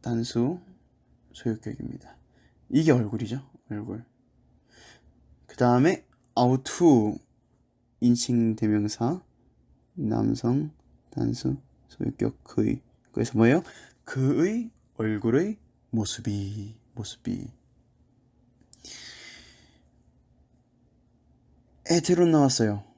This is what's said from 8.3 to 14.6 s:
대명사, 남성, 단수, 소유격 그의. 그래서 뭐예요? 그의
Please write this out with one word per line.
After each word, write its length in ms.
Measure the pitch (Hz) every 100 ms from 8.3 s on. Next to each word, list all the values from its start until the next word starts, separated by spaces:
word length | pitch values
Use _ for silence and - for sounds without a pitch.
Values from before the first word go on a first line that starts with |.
| 120 113 110
대명사, 680 | 107 107 104 - 117 185 _ _ _ _ _ _ _
남성, 800 | - 113 113 110 113 117 135 151 - _ _ _
단수, 480 | - 113 120 127 135 _ _ _
소유격 560 | - - - 113 -
그의. 380 | - - 107 113 _ _ _ 107
그래서 220 | 117 110
뭐예요? 260 | 113 156 - - - _
그의 680 | - 131 131 131 175 226